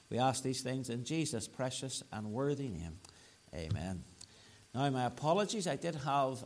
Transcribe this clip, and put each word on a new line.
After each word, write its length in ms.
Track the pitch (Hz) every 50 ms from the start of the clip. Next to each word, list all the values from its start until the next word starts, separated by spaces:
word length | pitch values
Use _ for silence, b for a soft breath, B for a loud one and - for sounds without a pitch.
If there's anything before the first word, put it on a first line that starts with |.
| B B
We 100 | 104 113
ask 240 | 127 131 127 - -
these 180 | 131 131 131
things 280 | 135 127 131 131 127 120
in 120 | 117 123 120
Jesus' 440 | - 156 165 156 - - 110 - -
precious 560 | - - 127 131 131 - - 131 - - - - -
and 180 | 107 107 107
worthy 380 | 107 123 139 143 147 131 139 127
name. 300 | 95 80 82 82 80 90 - B B B B B B B B B -
Amen. 480 | 80 82 80 - 73 80 95 95 85 - - - - B B B B B B B B B B -
Now, 140 | 123 139 139
my 140 | 131 127 127
apologies. 640 | 123 127 - 147 151 170 202 214 196 214 220 175 175
I 100 | 139 135
did 180 | 165 170 165
have 500 | 151 131 147 139 143 135 131 131 117 113